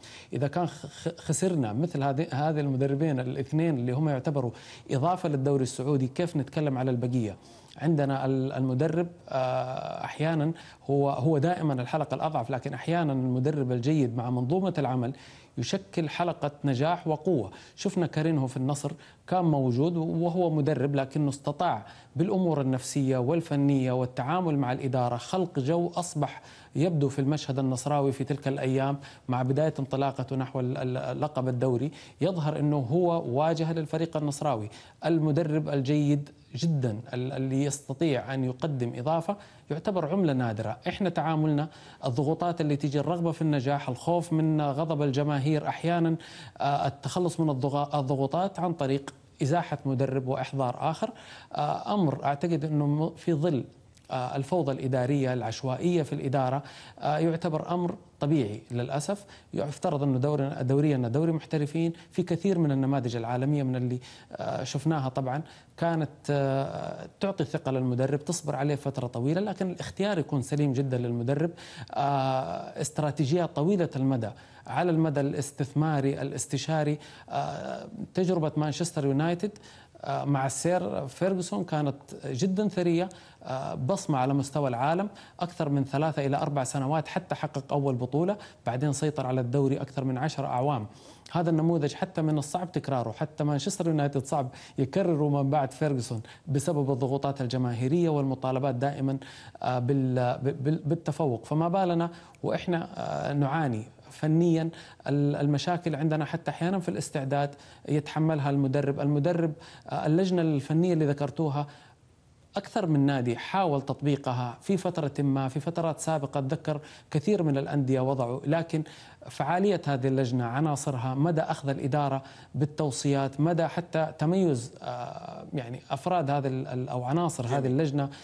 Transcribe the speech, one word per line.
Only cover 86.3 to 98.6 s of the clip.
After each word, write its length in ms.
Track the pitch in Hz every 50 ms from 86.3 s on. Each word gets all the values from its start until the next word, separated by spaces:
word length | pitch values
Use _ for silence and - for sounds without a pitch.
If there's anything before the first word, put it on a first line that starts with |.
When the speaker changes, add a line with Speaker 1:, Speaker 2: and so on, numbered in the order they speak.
| 139
Speaker 1:
أربع 260 | 139 156 147 143 143 127
سنوات 440 | - - 143 135 135 156 160 147
حتى 280 | - - 180 170 - 147
حقق 380 | - - 147 - 139 131 - -
أول 220 | 143 139 139 131
بطولة، 420 | 120 127 123 139 147 170 185 208 - - - - - -
بعدين 280 | 113 117 127 143 147 135
سيطر 340 | - 160 151 143 143 131
على 140 | 127 131 131
الدوري 400 | 127 120 123 143 139 135 139 -
أكثر 220 | 135 - - 139 127
من 140 | 131 127
عشر 280 | 123 139 160 - - 135
أعوام. 420 | 139 127 123 131 147 147 120 107 104 - - - - - - - -
هذا 180 | - 165 175 170
النموذج 440 | 165 156 160 165 170 165 143 139 -
حتى 280 | - 190 180 - 170
من 160 | 156 156 151
الصعب 340 | 147 139 - - 180 180 175
تكراره، 400 | - 151 - - 135 127 117 117
حتى 320 | 107 - 160 - - - 151
مانشستر 440 | 147 147 139 139 202 - - 175
يونايتد 380 | 165 160 151 143 143 143 139 131
صعب 240 | - 165 147 135 127 - - - - -
يكرره 520 | - 139 139 - 190 196 175 165 143 151 147
من 200 | 143 143 139 135
بعد 220 | 143 151 139 135
فيرغسون 500 | - - 156 151 143 127 113 - 120 110 113 - - - -
بسبب 440 | - 135 143 - 180 170 147 139 131
الضغوطات 500 | 139 120 135 123 139 139 143 139 139 -
الجماهيرية 680 | 131 120 127 127 127 123 117 110 127 131 156 175 170 165
والمطالبات 640 | 151 143 139 135 131 127 - 131 127 131